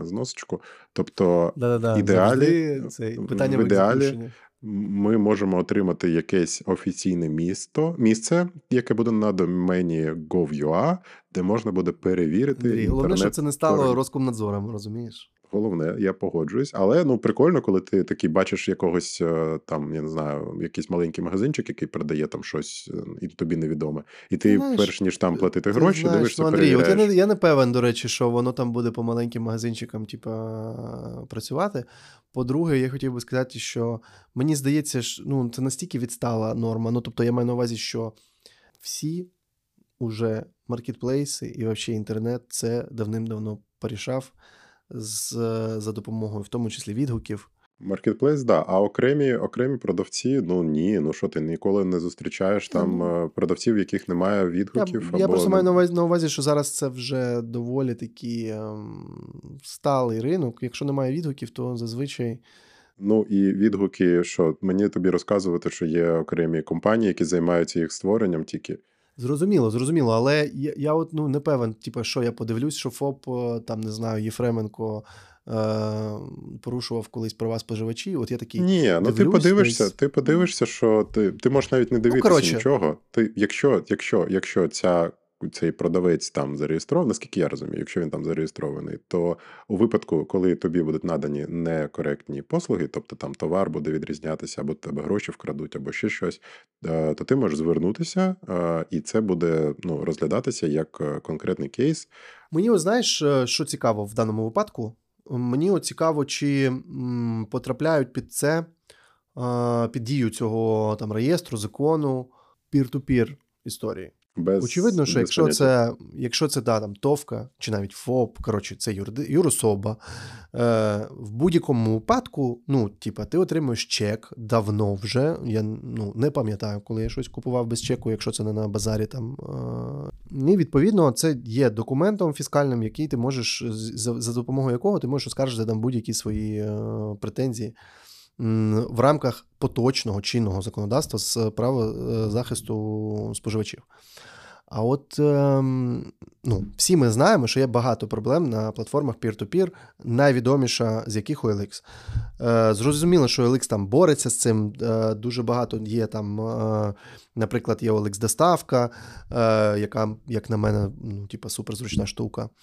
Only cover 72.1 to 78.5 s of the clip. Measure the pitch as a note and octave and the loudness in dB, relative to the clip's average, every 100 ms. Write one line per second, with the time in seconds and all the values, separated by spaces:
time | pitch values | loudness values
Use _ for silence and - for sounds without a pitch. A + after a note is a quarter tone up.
72.1 | C3+ A#2 A#2 A2+ A2+ D3+ D3 C3 - C#3 | -2 -2 -2 -4 -2 -2 -4 -6 -4 -4
73.1 | C#3 - B2 A#2+ A#2 A#2 A2 A2 G#2+ A2+ | -6 -8 -4 -4 -4 -6 -6 -6 -4 -4
74.1 | A2 G#2+ - A#2+ A2+ G#2+ - A2 G#2+ - | -2 -4 -2 0 0 -2 -6 -6 -6 -10
75.1 | - - _ - A2 A2 G#2+ G#2+ G#2+ G#2+ | -20 -20 _ -6 -2 0 0 -2 -2 -4
76.1 | G#2+ - - - A#2 A#2+ B2 - A#2 A2 | -8 -12 -14 -14 -12 -8 -6 -4 -6 -6
77.1 | A#2 A2+ G#2 A2+ A2+ - A2 A2+ A#2+ G3 | -6 -6 -4 -4 -4 -6 -4 -4 -4 -4
78.1 | E3 A#2 B2 A#2 | -4 -2 -6 -6